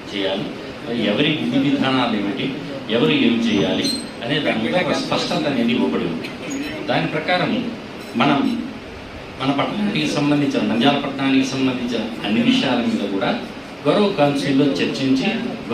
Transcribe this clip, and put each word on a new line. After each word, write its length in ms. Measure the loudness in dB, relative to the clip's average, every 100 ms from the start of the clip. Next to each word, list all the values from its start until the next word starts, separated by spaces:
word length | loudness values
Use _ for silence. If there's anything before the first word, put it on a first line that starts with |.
| -8 -4
చేయాలి, 280 | -2 -2 -4 -8 -10 -10 -6 0 0
ఎవరి 140 | 2
విధి 360 | 2 0 0 2
విధానాలు 580 | 2 2 2 2 2 0
ఏమిటి, 380 | -2 -2 -4 -6 -8 -8 -2
ఎవరు 200 | 2 4
ఏమి 140 | 4
చేయాలి 680 | 4 4 2 2 2 0 -2 -4 -6 -8
అనే 160 | -2 0
దాని 220 | 0 0
మీద 140 | 0 0
ఒక 160 | 0
స్పష్టత 400 | -2 0 -2 0
అనేది 400 | 0 0 2 2
ఇవ్వబడి 320 | 2 2 0
ఉంది. 260 | -2 -4 -8 -10 -8 -6 -6 -6 -2
దాని 200 | 0 0
ప్రకారం 640 | -2 0 0 0 -2 -4 -8 -10 -12 -6 2
మనం 460 | 2 2 0 -2 -6 -10 -14 -14 -14 -14 -12 -4
మన 100 | -2
పట్టణానికి 580 | 0 0 0 0 0 0
సంబంధించిన, 540 | 0 2 2 2 0
నంద్యాల 340 | 2 2 4 2
పట్టణానికి 500 | 0 -2 2 2 2
సంబంధించిన 540 | 0 0 0 -2 -2 -4 -4
అన్ని 180 | 0 2
విషయాల 320 | 4 4 2
మీద 360 | 2 2 0 0
కూడా 300 | 0 0 -2 -6 -12 -14 -2 2
గౌరవ 200 | 4 4
కౌన్సిల్లో 560 | 4 2 2 2 4
చర్చించి 600 | 4 2 0 0 2 2 2 -2 -4 -6 2